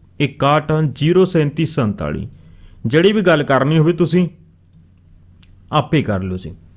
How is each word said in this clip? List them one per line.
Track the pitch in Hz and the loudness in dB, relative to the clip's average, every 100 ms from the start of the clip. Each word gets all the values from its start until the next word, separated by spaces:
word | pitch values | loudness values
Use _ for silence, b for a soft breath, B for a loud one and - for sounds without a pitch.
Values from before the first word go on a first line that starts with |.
| _ - | _ -6
ਇਕਾਹਠ | 147 - 139 151 151 156 156 | -4 -2 0 0 0 -2 -2
ਜ਼ੀਰੋ | 117 147 185 185 | 0 2 2 2
ਸੈਂਤੀ | 170 147 - 160 | 2 0 -2 -4
ਸੰਤਾਲੀ, | - 113 98 73 78 - b b b b b | -2 -2 -2 -6 -6 -10 b b b b b
ਜਿਹੜੀ | 113 147 190 | 0 2 4
ਵੀ | 214 | 2
ਗੱਲ | 185 160 | 2 2
ਕਰਨੀ | 143 131 135 160 | 2 0 2 2
ਹੋਵੇ | 156 | 2
ਤੁਸੀਂ | 165 165 180 170 - - _ _ - _ _ _ - - - - - - | 0 0 0 0 -6 -20 _ _ -20 _ _ _ -20 -20 -20 -20 -20 -4
ਆਪੇ | 151 - 160 | -4 0 -2
ਕਰ | 113 98 | 0 -4
ਲਿਓ | 95 92 | -4 -8
ਜੀ। | 82 71 - | -10 -16 -20